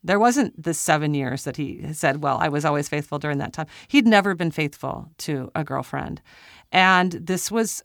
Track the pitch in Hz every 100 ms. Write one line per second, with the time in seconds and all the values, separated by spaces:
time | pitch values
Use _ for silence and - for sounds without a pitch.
0 | - 202 233 254 294 - 165 160 - 156
1 | 151 147 131 135 - 135 143 - - 151
2 | 151 143 147 131 160 143 151 147 143 147
3 | 143 147 151 143 - - 156 - - 285
4 | 226 208 196 175 170 156 147 - 135 -
5 | - - - 143 127 - 147 135 131 139
6 | - - _ - - - _ 180 185 185
7 | 180 175 165 185 - 226 214 -